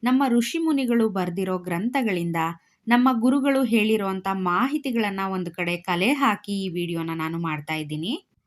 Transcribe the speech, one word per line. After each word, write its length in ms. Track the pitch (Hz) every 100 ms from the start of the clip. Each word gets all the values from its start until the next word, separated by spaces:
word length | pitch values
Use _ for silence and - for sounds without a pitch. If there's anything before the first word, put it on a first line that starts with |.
ನಮ್ಮ 200 | 233 262 277
ಋಷಿ 300 | 240 233 330
ಮುನಿಗಳು 520 | 330 285 262 233 220
ಬರ್ದಿರೋ 480 | 190 180 175 190 185
ಗ್ರಂಥಗಳಿಂದ, 760 | 175 175 220 262 233 185 170 165 165 170 _ _ -
ನಮ್ಮ 220 | 240 254
ಗುರುಗಳು 520 | 247 233 285 277 269
ಹೇಳಿರುವಂಥ 640 | 262 226 214 220 196 190 196
ಮಾಹಿತಿಗಳನ್ನ 880 | 190 185 180 254 302 277 233 214 196 196
ಒಂದು 240 | 190 170
ಕಡೆ 260 | 160 175 175
ಕಲೆ 360 | 175 175 196
ಹಾಕಿ 500 | 285 269 202 - 202
ಈ 60 | 190
ವಿಡಿಯೋನ 400 | 170 175 170 165 165
ನಾನು 240 | 160 170
ಮಾಡ್ತಾ 340 | 165 151 147
ಇದ್ದೀನಿ. 520 | 156 151 151 170 320 _ _